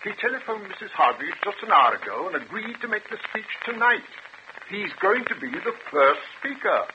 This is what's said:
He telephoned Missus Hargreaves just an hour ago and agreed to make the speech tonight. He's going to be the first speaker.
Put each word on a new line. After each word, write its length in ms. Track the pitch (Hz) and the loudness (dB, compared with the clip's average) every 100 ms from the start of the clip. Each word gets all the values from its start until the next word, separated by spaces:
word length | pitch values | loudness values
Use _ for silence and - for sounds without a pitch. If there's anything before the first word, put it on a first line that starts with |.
He 120 | 208 202 | -8 -2
telephoned 400 | 226 254 240 220 | -2 -2 -6 -8
Missus 320 | 202 190 214 | -8 -12 -10
Hargreaves 400 | - 131 120 147 - | 4 4 4 -6 -4
just 160 | - 202 | -6 -6
an 160 | 226 | 4
hour 240 | 151 123 104 | 6 6 4
ago 320 | - 107 175 | -4 -6 -4
and 80 | 156 | -6
agreed 400 | 117 202 226 233 | -6 -8 -8 -8
to 80 | 240 | -6
make 160 | 214 - | -6 -6
the 80 | 220 - | -10 -8
speech 220 | 220 208 - - | -8 -8 -10 -8
tonight. 400 | 233 240 226 - - - - - - - | 2 4 4 0 -18 -20 -20 -20 -18 -10
He's 220 | 196 190 147 | -6 -6 0
going 240 | - 247 240 | 2 2 0
to 80 | - | -6
be 80 | 131 | -6
the 240 | 147 - - - | -6 -6 -6 -4
first 320 | 147 135 147 - - | 6 6 6 -2 -10
speaker. 400 | 277 269 214 139 87 | -8 -4 0 2 0